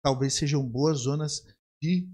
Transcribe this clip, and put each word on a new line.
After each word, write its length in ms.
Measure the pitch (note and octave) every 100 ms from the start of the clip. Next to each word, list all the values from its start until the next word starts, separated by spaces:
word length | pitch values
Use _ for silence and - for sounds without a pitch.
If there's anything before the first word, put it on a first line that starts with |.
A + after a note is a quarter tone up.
talvez 340 | C#3+ C3 C3+ -
sejam 300 | D3 D3 C3
boas 340 | A#2+ D3+ D3
zonas 440 | B2 D3 D3+ - - _ _ _
de 240 | D#3 F3+ F3+